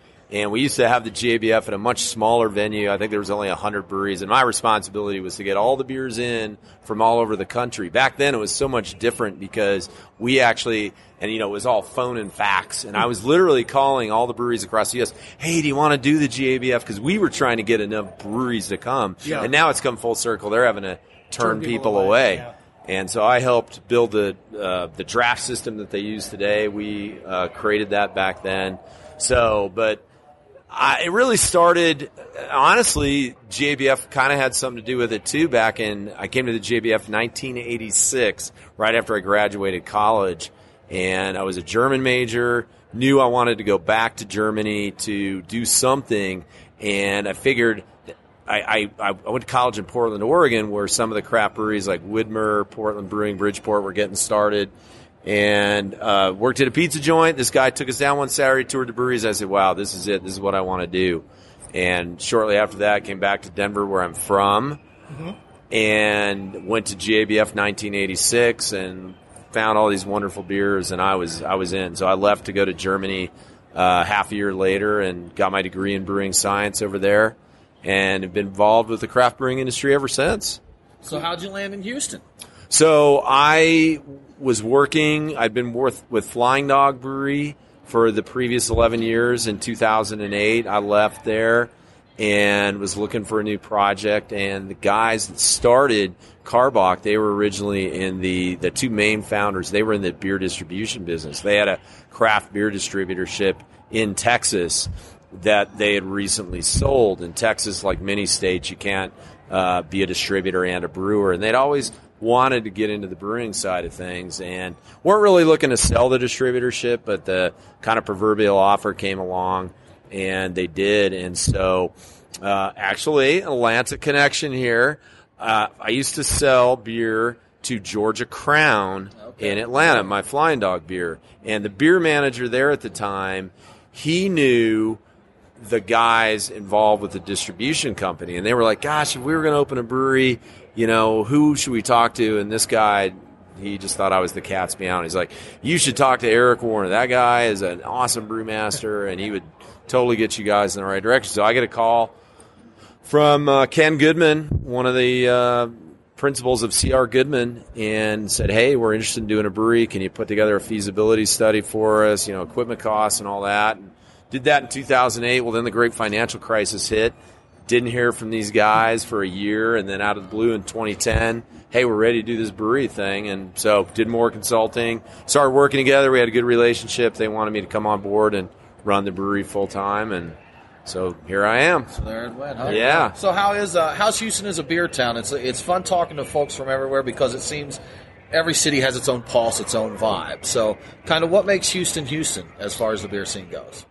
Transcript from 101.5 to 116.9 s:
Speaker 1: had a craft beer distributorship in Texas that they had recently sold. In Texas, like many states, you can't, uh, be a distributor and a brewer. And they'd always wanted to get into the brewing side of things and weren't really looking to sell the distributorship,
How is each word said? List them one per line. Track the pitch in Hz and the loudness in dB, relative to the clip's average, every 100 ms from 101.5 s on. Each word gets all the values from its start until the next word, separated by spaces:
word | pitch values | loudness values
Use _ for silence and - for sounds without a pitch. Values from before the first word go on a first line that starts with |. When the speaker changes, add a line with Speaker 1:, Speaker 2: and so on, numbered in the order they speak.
| 104 | 2
Speaker 1:
had | 98 | 2
a | 90 - - - | 0 -8 -20 -20
craft | - 113 104 - | 0 2 4 0
beer | 101 107 | -2 -2
distributorship | 98 - 98 92 92 87 - 98 90 - - - | -2 -6 -6 -4 -4 -6 0 0 0 -8 -20 -6
in | 110 107 | -2 -2
Texas | 95 120 120 - 98 85 - - - - - _ 92 | 0 0 2 0 -2 -2 -4 -6 -10 -16 -20 _ -4
that | 98 104 101 - | 2 2 2 0
they | 104 | 0
had | 101 | 0
recently | 92 101 98 107 90 90 | -2 -4 -4 -4 -6 -6
sold. | - - - 135 107 90 | -2 0 2 4 2 0
In | 85 | -8
Texas, | - 113 107 104 90 | -2 -2 0 -4 -4
like | 98 87 | -4 -4
many | 98 104 95 | -2 -2 -2
states, | - 95 92 - | -2 0 -2 -4
you | 92 | -8
can't, | 101 95 95 - - - - | -4 -4 -4 -10 -20 -20 -6
uh, | 95 92 90 | -2 0 0
be | 80 95 | -2 -2
a | 92 | -2
distributor | 87 - 98 92 92 | -2 -2 -2 0 0
and | 90 90 | 0 -2
a | 87 | -6
brewer. | 92 98 104 98 | -4 0 2 2
And | 90 | 2
they'd | 107 | 2
always | 123 139 143 - - - _ | 2 2 0 -4 -10 -20 _
wanted | 113 120 131 123 | 0 2 4 0
to | 107 | -4
get | 95 107 | -2 -2
into | 104 98 | -2 -8
the | 85 | -10
brewing | 101 117 113 | -8 -6 -6
side | 92 95 90 | -6 -4 -4
of | 85 | -6
things | 80 90 90 90 87 | -10 -10 -10 -10 -12
and | 90 92 92 82 - - | -10 -8 -10 -12 -20 -2
weren't | 170 214 | 2 6
really | 208 180 | 6 8
looking | 160 151 143 | 6 4 4
to | 117 | 2
sell | - 117 127 | 4 4 4
the | 127 | 2
distributorship, | 123 - 131 123 123 - 120 | 0 -2 -2 0 -2 -2 -2